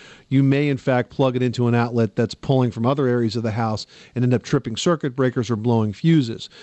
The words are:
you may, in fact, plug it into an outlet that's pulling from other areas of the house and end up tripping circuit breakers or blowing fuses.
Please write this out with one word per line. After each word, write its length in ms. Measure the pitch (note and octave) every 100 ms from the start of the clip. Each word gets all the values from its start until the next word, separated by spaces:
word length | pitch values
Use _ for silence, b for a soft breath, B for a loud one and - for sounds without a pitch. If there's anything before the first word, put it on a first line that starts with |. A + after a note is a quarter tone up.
| B B B
you 140 | C3
may, 260 | C#3 C#3 D3
in 80 | C3+
fact, 320 | - B2 A#2+
plug 260 | - C3 B2
it 60 |
into 260 | B2+ A#2 A#2+
an 80 | A#2+
outlet 400 | A#2+ A#2+ A2+ -
that's 200 | A#2 -
pulling 360 | - C3+ B2
from 140 | A2 A#2
other 200 | C#3+ C3
areas 300 | B2 A#2 A2+
of 80 |
the 80 | A2+
house 340 | G#2 A2+ G#2+ - B B -
and 80 |
end 100 | B2
up 100 | B2
tripping 340 | - C#3+ B2 A2
circuit 360 | - D#3+ D3+
breakers 380 | B2 C3 B2 A2+
or 60 | A2+
blowing 340 | A2+ A#2 G#2+
fuses. 580 | G2+ E3 D#3+ A#2+ A2+ - B